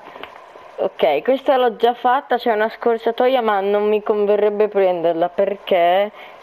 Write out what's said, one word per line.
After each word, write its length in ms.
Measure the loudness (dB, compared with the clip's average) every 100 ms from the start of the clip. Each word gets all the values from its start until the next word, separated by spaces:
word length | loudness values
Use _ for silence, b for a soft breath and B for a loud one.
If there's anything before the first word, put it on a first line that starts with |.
| B B B B -20 -20 -18
Ok, 480 | -6 -6 0 0 0
questa 340 | 0 -2 2 2
l'ho 180 | 2 0
già 160 | -2
fatta, 460 | 0 0 0 0 -2
c'è 120 | 0
una 180 | 0 -2
scorciatoia, 720 | -2 -2 0 -2 0 2 2
ma 200 | 0 0
non 280 | 0 0 0
mi 140 | -2
converrebbe 640 | 0 -2 2 2 0 0 -2
prenderla 640 | 2 0 0 0 0 -2
perché 840 | -2 -2 -2 -2 2 2 2 0 -6 B B